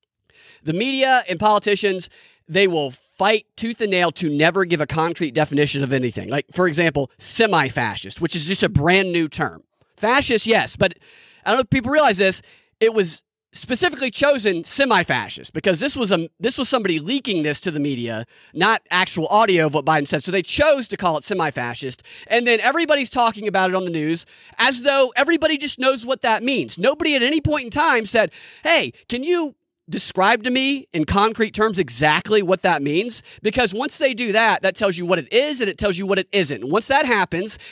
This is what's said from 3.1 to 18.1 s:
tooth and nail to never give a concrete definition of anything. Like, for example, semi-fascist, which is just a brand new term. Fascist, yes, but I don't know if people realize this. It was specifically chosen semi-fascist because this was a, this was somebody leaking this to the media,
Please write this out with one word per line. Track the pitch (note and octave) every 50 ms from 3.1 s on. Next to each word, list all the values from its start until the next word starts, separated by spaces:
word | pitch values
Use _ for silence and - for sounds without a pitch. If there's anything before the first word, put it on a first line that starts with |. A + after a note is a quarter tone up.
| _ - F#3+ G#3 A3 A3 - _ _
tooth | - A3+ A#3 A#3 -
and | A#3 G3+
nail | F#3+ F3+ F3 E3+ -
to | - F3+ D3+
never | D3 C#3+ D#3 E3+ E3+ G3 F#3+
give | E3+ E3 D3+
a | D3+
concrete | - - D#3+ D#3+ E3+ E3 - F3+ C#3+ A#2
definition | D3+ D3+ - C#3+ C#3+ D3 C#3 - C#3 C#3
of | B2 C3+
anything. | C3 B2+ A#2+ - G#2 F#2 G2
Like, | B2+ D3 - _ -
for | F3+ F#3 F3+
example, | D3 D#3+ E3+ E3 - D3 C3+ - _ -
semi-fascist, | - - - - A#3 G#3+ F#3 D#3+ C#3 B2+ A2+ C#3 A#2+ A2 F#2+ - - G2 - -
which | D#3+ E3 -
is | E3+ D3
just | E3 G3 - G#3+
a | E3+
brand | G3 C#3 C#3 E3+ F3+ G3 F#3+ F#3
new | E3+ E3+ E3
term. | D3 - - D3+ G#2 E2 D#2+ _ _ _ _ _ _ _
Fascist, | - - G#3+ B3+ C#4+ C4 - B3 G#3 -
yes, | A3+ A3 F#3+ B2 - -
but | - G3 F#3 - _ _ - - - - _ _ _ -
I | -
don't | G#3+
know | C4 A3+
if | -
people | C4 C4+ A3 B3
realize | C#4+ D4+ D4 B3+ G3+ F3
this. | G3+ F#3+ F#3 - - - - _ _ _ _ -
It | A3 A3+ A3
was | A3 F#3+ E3 D#3 - - _ _ _ _ _ -
specifically | - - - B3+ - F4+ F4+ D4 B3 C4+ B3
chosen | - - C#4+ D4 C#4+ C4 G3+ G#3 F3+ E3 E3
semi-fascist | - - - C#4 C4 A3 F#3 E3 - C#3 A#2+ G#2 E2+ - - - - -
because | D#3 - G3+ F3+ D3+
this | G3 - -
was | C#4 A#3+ F#3 G3
a, | E3+ E3 - _ -
this | E3+ B3 - -
was | B3+ -
somebody | - B3 G#3 F#3 E3 D#3
leaking | D3 F3+ C4+ C#4 B3 B3+ G3 E3 D3+
this | D3+ D3 -
to | - F#3
the | D#3 D3+
media, | C#3+ D3 C3+ A#2+ A#2+ A2+